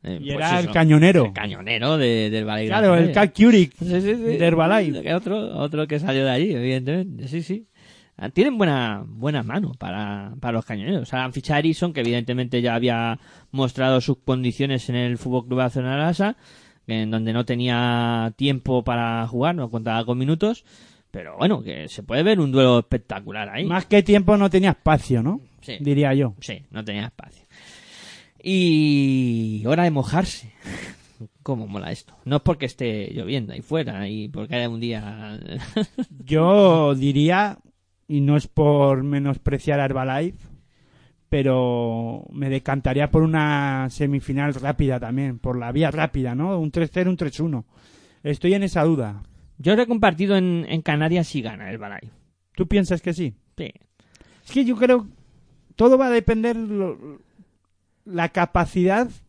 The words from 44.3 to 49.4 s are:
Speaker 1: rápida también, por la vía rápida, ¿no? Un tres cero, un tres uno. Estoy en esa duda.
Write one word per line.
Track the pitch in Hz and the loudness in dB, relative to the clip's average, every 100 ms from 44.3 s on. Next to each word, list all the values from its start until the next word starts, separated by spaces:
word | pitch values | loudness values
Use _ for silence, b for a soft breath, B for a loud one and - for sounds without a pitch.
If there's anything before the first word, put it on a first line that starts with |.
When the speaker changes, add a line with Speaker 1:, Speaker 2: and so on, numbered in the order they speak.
| 139 143 | -2 -2
Speaker 1:
rápida | 131 135 135 143 127 | -2 -4 0 0 0
también, | 120 127 139 120 | -4 -4 -4 -6
por | 127 123 | -6 -4
la | 120 | -4
vía | 131 156 | 0 0
rápida, | 151 147 143 127 | 0 -2 -2 -4
¿no? | 120 175 190 | -2 -2 -2
Un | 156 | -2
tres | 170 165 | -2 -2
cero, | 185 185 | 0 0
un | 180 | 0
tres | 151 - | -4 -4
uno. | 165 135 - b b b b b | -4 -4 -8 b b b b b
Estoy | 147 147 175 | -6 -2 2
en | 196 | 2
esa | 196 180 | 0 2
duda. | 156 156 110 104 - - | 2 2 -2 -8 -16 -20